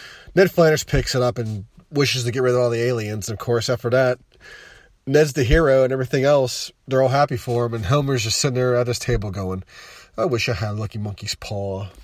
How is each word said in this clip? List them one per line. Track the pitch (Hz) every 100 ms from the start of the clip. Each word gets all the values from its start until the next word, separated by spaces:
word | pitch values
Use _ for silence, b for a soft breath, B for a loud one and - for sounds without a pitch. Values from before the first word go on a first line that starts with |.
| B B B
Ned | 165 190
Flanders | - 160 151 -
picks | 143 120 131
it |
up | 123 123
and | 110 107 104 - _
wishes | 143 139 131
to | 120
get | 127
rid | 127 123
of |
all | 120
the | 117
aliens. | 120 120 104 107 95
And | 104
of |
course, | - 117 107
after | 120 120
that, | 127 127 127 _ _ B B B B B _ -
Ned's | 143 156
the | 131
hero, | 117 156 151 135
and | 127
everything | 131 127 139
else, | 135 147 127 - - - -
they're | 131
all | 131
happy | 139 143 123
for | - 120 120
him. |
And | 113 98
Homer's | 147 139 131
just | 110 -
sitting | 143 127
there | 127 123
at | 123
his | 117
table | - 113 104
going, | 95 92 92 - B B B B -
"I |
wish | 147 120 120
I |
had | 107 107
a | 104
lucky | 110 110
monkey's | 104 98 104 -
paw." | - 104 98 95 101 -